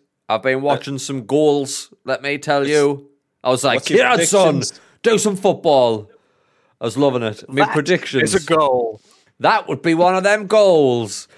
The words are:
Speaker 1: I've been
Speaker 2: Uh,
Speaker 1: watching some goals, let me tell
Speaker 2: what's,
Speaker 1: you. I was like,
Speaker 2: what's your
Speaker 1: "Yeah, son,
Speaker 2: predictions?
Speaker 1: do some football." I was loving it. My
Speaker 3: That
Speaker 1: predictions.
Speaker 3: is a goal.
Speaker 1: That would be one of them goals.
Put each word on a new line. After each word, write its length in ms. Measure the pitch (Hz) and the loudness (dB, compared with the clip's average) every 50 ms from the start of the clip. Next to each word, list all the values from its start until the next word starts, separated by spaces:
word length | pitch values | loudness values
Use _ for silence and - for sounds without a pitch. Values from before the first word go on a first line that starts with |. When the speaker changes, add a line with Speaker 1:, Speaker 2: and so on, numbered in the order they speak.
| _ _ _ _ _ - | _ _ _ _ _ -4
Speaker 1:
I've 140 | 110 113 - | -4 -2 0
been 140 | 131 131 | -2 -2
Speaker 2:
Uh, 40 | 135 | 0
Speaker 1:
watching 380 | 139 143 139 131 - 143 139 131 | 0 -2 -2 -2 -4 -8 -10 -8
some 260 | - - 139 131 110 | -8 -8 -8 -8 -4
goals, 680 | 98 135 151 156 151 143 143 135 131 - - - - _ _ - | 0 0 2 4 2 2 0 -2 -6 -8 -10 -12 -14 _ _ -8
let 160 | 131 131 - | -6 -6 -4
me 160 | 135 143 143 | -4 -6 -6
tell 220 | 143 - 151 143 143 | -4 -2 0 0 0
Speaker 2:
what's, 100 | 139 143 | 0 2
Speaker 1:
you. 400 | 151 151 143 143 139 139 139 _ _ _ _ _ _ _ - | 2 2 2 2 0 -4 -10 _ _ _ _ _ _ _ -2
I 60 | 127 | -2
was 140 | 131 127 - | 0 2 2
like, 140 | 131 117 | 0 0
Speaker 2:
what's 120 | 127 - - | 0 0 0
your 100 | 151 233 | 2 2
Speaker 1:
"Yeah, 180 | 254 - - | 4 4 2
son, 380 | 185 170 156 202 196 185 160 143 131 | 2 0 2 2 2 4 2 2 0
Speaker 2:
predictions? 200 | - - - - _ _ _ _ | -4 -8 -10 -14 _ _ _ _
Speaker 1:
do 160 | - 233 226 | -2 0 0
some 180 | 190 - 214 196 | 0 0 -2 -4
football." 760 | 185 - 196 160 - - 165 143 131 123 117 113 107 101 - _ _ _ _ _ _ _ _ _ _ _ _ _ - | -2 -2 -2 -2 0 0 2 4 4 4 2 0 -4 -8 -14 _ _ _ _ _ _ _ _ _ _ _ _ _ -8
I 60 | 120 | -8
was 100 | 117 110 | -6 -2
loving 260 | 131 143 139 123 120 117 | 0 0 0 0 0 -4
it. 200 | 107 107 - - - | -6 -8 -10 -12 -6
My 160 | 135 139 151 | -2 -2 -2
Speaker 3:
That 80 | 156 - | 0 -2
Speaker 1:
predictions. 600 | 156 139 - 185 180 - - 139 127 120 - 190 | -2 -2 -2 -2 -2 -2 -4 -2 -2 -2 0 -2
Speaker 3:
is 80 | 185 147 | -2 -2
a 20 | |
goal. 560 | - 165 156 151 139 127 123 117 113 107 - _ _ _ _ _ _ _ - | 0 0 2 2 2 0 0 -2 -4 -8 -12 _ _ _ _ _ _ _ -2
Speaker 1:
That 280 | 139 170 220 208 180 | 0 0 0 0 -2
would 140 | - 156 - | -4 -6 -4
be 140 | - 170 165 | -2 0 2
one 200 | 160 175 180 185 | 2 2 2 2
of 80 | 185 185 | 2 0
them 220 | 202 208 214 208 | 0 0 0 -2
goals. 840 | 180 214 214 208 190 175 156 143 127 120 120 113 101 - - - _ _ | 0 2 4 4 4 4 4 2 2 0 -2 -4 -8 -10 -14 -16 _ _